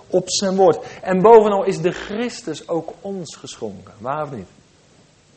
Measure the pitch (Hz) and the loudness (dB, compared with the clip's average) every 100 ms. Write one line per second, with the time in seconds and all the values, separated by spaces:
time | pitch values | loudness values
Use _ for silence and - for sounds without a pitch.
0 | - 185 180 - 196 190 185 151 - - | -4 -2 -2 -4 -2 4 4 4 -4 -12
1 | - 185 208 233 214 196 185 160 175 165 | -4 2 8 8 8 2 -2 -2 -4 -4
2 | - 208 240 - - 143 - 165 160 - | -8 -8 -8 -8 -10 -12 -8 -8 -8 -12
3 | 196 196 160 - - - 110 95 92 92 | -12 -12 -12 -16 -18 -12 -12 -12 -20 -14
4 | 117 151 147 123 87 _ _ _ _ _ | -8 -8 -8 -12 -16 _ _ _ _ _
5 | _ _ _ | _ _ _